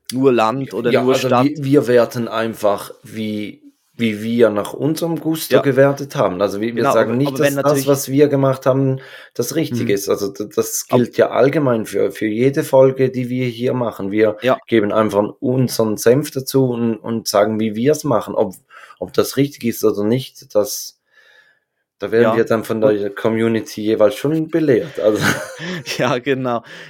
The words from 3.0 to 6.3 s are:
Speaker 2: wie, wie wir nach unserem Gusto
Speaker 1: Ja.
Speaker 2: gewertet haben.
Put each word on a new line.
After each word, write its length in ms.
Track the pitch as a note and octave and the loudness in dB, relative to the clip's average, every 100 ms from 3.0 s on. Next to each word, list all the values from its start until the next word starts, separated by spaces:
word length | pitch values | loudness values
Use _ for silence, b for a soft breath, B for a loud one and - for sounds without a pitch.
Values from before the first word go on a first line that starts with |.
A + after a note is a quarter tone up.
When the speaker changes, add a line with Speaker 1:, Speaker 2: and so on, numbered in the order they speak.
Speaker 2:
wie, 580 | A2+ G#2 G#2+ G#2+ G2+ F#2+ - _ _ | -16 -10 -6 -6 -8 -14 -20 _ _
wie 280 | - A2+ G#2 | -4 -4 -4
wir 280 | A2+ A#2 A2+ | -2 2 2
nach 220 | G#2 G2 | 2 -4
unserem 480 | - C3+ D#3+ E3+ E3 | -4 -4 -2 -4 -4
Gusto 360 | D#3 D#3+ - - | -4 -6 0 2
Speaker 1:
Ja. 60 | |
Speaker 2:
gewertet 540 | C#3 B2+ C#3 C#3 C#3 D3 | 2 4 4 2 -4 0
haben. 240 | G#2 | 0